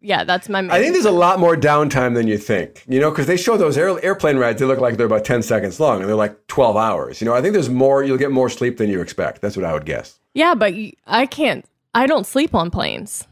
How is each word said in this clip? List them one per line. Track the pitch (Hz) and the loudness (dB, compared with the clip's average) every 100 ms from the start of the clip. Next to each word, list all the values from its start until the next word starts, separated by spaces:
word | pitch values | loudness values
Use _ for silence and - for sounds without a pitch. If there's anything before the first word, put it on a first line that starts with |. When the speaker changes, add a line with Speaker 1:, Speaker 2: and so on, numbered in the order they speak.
Speaker 1:
yeah, | 202 180 | 0 -2
that's | 120 180 220 | 0 -2 -2
my | 196 | -4
main | 185 | 0
Speaker 2:
I | 175 | 2
think | 269 | 2
there's | 359 | 2
a | 214 | 2
lot | 175 175 185 | 4 4 4
more | 170 165 | 4 4
downtime | 143 147 151 135 127 | 4 2 2 0 0
than | 117 113 | 0 0
you | 104 | -2
think, | - 104 82 - - | -2 -2 -2 -12 -2
you | 131 | 0
know, | 151 | 0
'cause | 147 139 | 0 -2
they | 180 | 0
show | 180 220 | 0 2
those | 170 135 | 2 2
air-, | 180 175 | 0 0
airplane | 180 190 156 139 | -2 0 0 2
rides. | 120 110 | 0 0
They | 131 | 0
look | 135 | 2
like | 127 113 | 0 0
they're | 117 | 0
about | 110 | 0
ten | 107 123 | 0 -2
seconds | 110 110 98 87 | 0 -2 -2 0
long, | 156 104 | 0 0
and | 95 | 0
they're, | |
like, | 107 104 104 _ | 0 -2 -4 _
twelve | - 123 104 | 2 2 4
hours. | 113 90 64 - | 0 -2 -6 -6
You | |
know, | 113 | -2
I | 120 | 0
think | 165 | 2
there's | 208 131 | 0 0
more, | 127 135 139 | 2 4 4
you'll | 139 131 | 2 -2
get | 139 | 0
more | 131 127 | 0 0
sleep | - 127 123 | -2 -4 -2
than | 107 | -2
you | 95 | -2
expect. | 85 - 82 - | -6 -4 -6 -4
That's | 101 101 | -8 -4
what | |
I | 87 | -4
would | 78 76 | -4 -6
guess. | 69 - _ _ | -8 -10 _ _
Speaker 1:
Yeah, | 262 330 | -2 0
but | 294 202 | 2 0
y-, | 185 214 - - | -2 -12 -16 -4
I | 214 269 | -2 -2
can't, | - 294 160 - _ _ | -2 -2 -2 -10 _ _
I | 226 262 | 0 2
don't | 208 - | 0 0
sleep | 262 311 | -2 0
on | 208 170 | -2 -2
planes. | 190 - 53 202 - - | -4 -6 -6 -12 -14 -16